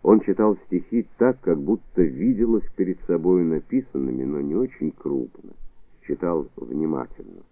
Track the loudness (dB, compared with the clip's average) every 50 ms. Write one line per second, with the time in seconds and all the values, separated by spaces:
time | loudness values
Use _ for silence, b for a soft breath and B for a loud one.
0 | 8 6 6 6 6 2 0 4 4 2 2 0 -4 -4 -4 -4 -2 0 -2 -2
1 | -2 -4 0 2 2 2 2 0 0 0 0 0 2 0 -2 -2 -2 -6 2 2
2 | 2 2 2 0 0 0 2 2 2 2 2 0 0 -4 -2 -2 -2 -2 -2 -6
3 | -2 -2 -2 0 2 4 4 4 4 2 0 -2 -4 -2 -2 -4 -4 -2 -4 -4
4 | -2 -2 -2 -4 -4 -4 -4 -4 -2 -2 0 -2 -2 -2 -4 -6 -6 -6 -6 -6
5 | -6 -4 -4 -4 -4 -6 _ -18 -20 -18 -16 -12 -14 -14 _ -16 -20 -20 -20 -20
6 | -6 -6 -6 -4 -2 -2 -2 -2 -2 -6 _ -14 -12 -8 -4 -2 -2 -2 -2 -4
7 | -6 -8 -12 -16 -16 -18 -18 -20 -20 _